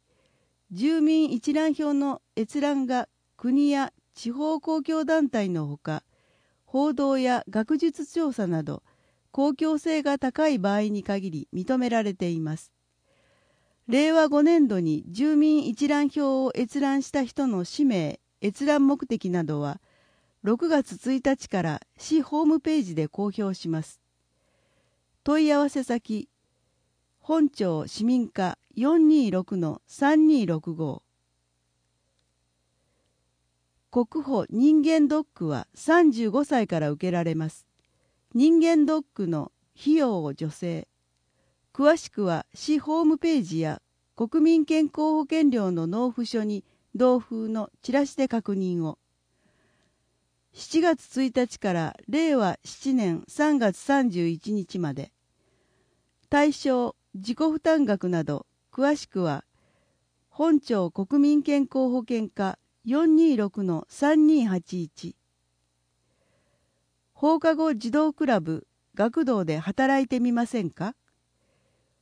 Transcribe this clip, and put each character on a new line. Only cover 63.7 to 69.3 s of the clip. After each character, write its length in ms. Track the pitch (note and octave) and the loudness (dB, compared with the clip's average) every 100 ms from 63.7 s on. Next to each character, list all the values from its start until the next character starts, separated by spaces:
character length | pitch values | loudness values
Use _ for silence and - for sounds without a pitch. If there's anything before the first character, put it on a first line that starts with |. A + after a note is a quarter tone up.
| D#3+ - | -2 -6
三 380 | - C#4+ D#4 D4+ | -2 2 4 6
二 200 | D#4 A3+ | 4 2
八 360 | F#3 - F3+ | -2 -4 -8
一。 320 | D#3+ - E3+ - _ _ _ _ _ _ _ _ _ _ _ _ _ _ _ _ _ _ _ | -8 -10 -16 -16 _ _ _ _ _ _ _ _ _ _ _ _ _ _ _ _ _ _ _
放 260 | - D4 D#4+ | -4 0 2
課 160 | D#4+ | 2
後 200 | D#4 D#4+ | 2 0
児 160 | A3+ A#3 | -2 -2
童 220 | C#4+ D#4 | 0 0
ク 140 | - C#4+ | 0 0
ラ 140 | G#3+ | 0
ブ、 260 | D#3+ D#3+ - _ _ | 0 -8 -10 _ _
学 300 | - A3 D#4+ | -4 -2 0
童 200 | C4+ | 0